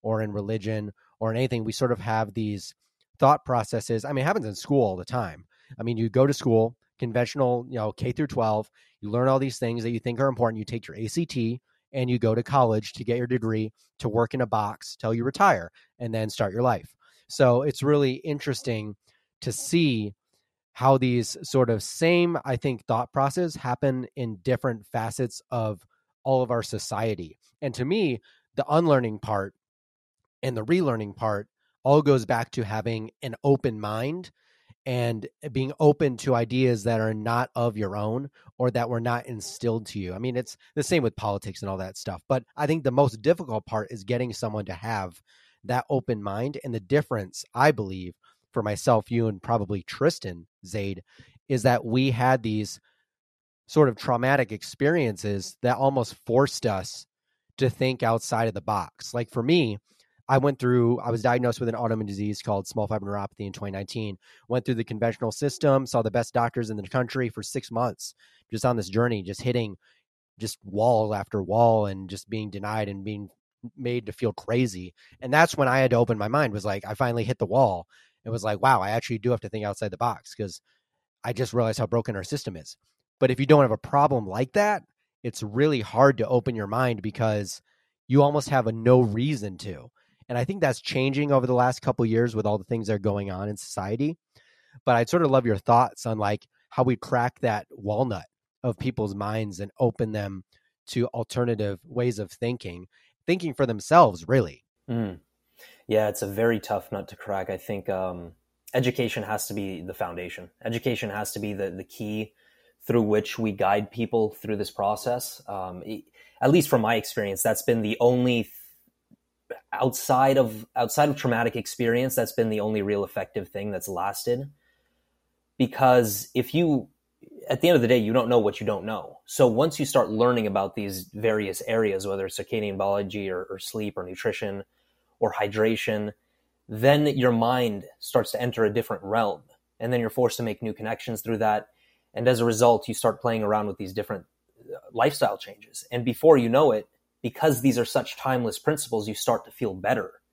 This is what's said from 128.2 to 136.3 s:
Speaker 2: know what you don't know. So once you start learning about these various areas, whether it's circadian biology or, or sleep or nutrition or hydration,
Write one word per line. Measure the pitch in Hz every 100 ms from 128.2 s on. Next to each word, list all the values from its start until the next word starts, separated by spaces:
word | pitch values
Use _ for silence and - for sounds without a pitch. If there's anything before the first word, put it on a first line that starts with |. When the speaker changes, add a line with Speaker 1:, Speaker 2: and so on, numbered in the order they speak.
| 117
Speaker 2:
know | 120
what | 104 -
you | 107
don't | 101 101
know. | 107 - - -
So | - 127
once | 110 160 151
you | 135
start | 135 107
learning | 110 120 120 107
about | 98 98 -
these | 101 95 90
various | 104 110 107 98 - -
areas, | 113 110 95 98
whether | 98 95
it's | -
circadian | 95 117 104 98
biology | 98 101 98 101 98
or, | 90 92
or | 95
sleep | - 110 104 98
or |
nutrition | 90 92 113 98 104 98 - _ _ _ _ -
or | 110
hydration, | - 104 107 110 113 - 107 104 - _